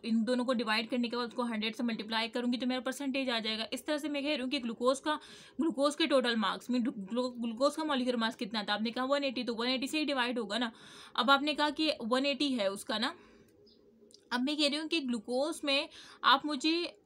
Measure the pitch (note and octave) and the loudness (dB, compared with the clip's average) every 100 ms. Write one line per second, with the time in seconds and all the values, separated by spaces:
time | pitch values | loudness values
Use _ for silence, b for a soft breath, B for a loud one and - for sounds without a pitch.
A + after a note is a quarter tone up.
0 | A#3 A3+ A3 B3 B3 A#3+ A3 G#3+ A3+ B3 | 0 2 2 2 2 2 2 0 0 0
1 | A#3+ A#3+ A#3+ B3 A#3 A3 A3+ A3 A#3+ A3 | 0 -2 -4 -2 -2 -2 -2 -2 -2 -2
2 | G#3+ A3+ A3+ B3 A#3 B3 B3 B3+ B3+ B3+ | -2 -2 0 0 0 0 0 -2 -2 -4
3 | C#4 C4+ B3+ A#3 A3 A3 A3+ B3+ - D4+ | -2 -2 0 0 -2 -4 -4 -6 -2 -2
4 | D4+ D4 C#4 D4 B3+ C#4+ A#3 A3+ B3 C4+ | -2 -2 0 0 0 -2 -4 0 2 2
5 | D#4 D4+ B B B B D4+ A#3 C#4+ D4 | 0 -4 B B B B 0 2 2 4
6 | D#4+ C#4 A#3+ A#3 F#3+ F#3 - B3 A#3 A#3+ | 4 4 4 2 0 -2 0 0 0 -2
7 | F#3+ A#3 B3+ A#3+ A#3 A3 C#4 D4 D#4 C4+ | -4 -2 -2 -2 -6 2 2 2 0 0
8 | B3+ A#3+ A3+ - G#3+ A3+ G3+ G#3 A3 A#3+ | 0 0 0 -2 -6 -4 -2 -2 -2 -2
9 | C4 C#4+ C#4 A#3 A#3+ A3 A#3+ C4 C4+ D#4 | 0 0 0 -2 -4 -2 -2 -2 -2 -2
10 | D4 C4+ A#3+ B3 G#3+ A3 A#3+ - B B | 0 0 0 -2 -2 -2 -4 -6 B B
11 | B - A#3+ C#4 D4 D4+ D4 D4 D#4 - | B 0 4 4 4 0 0 2 0 0
12 | A3+ B3+ C#4+ C4+ C#4+ B3 G3 G3+ - A3 | 0 0 2 2 0 2 0 -2 -4 -2
13 | B3+ F#4 B B B - - - - - | -4 -6 B B B -20 -20 -20 -20 -20
14 | - - - B3 C4 D4+ D4 D4 D#4 E4 | -20 -20 -6 -2 0 2 2 2 0 -2
15 | C4 A#3+ G#3+ B3 D4+ D#4+ D4 C#4 D#4 B | 0 -4 -2 0 0 0 0 0 0 B
16 | B B - C4 D4+ D4 D#4 E4 E4+ - | B B 4 4 4 0 2 2 -2 -8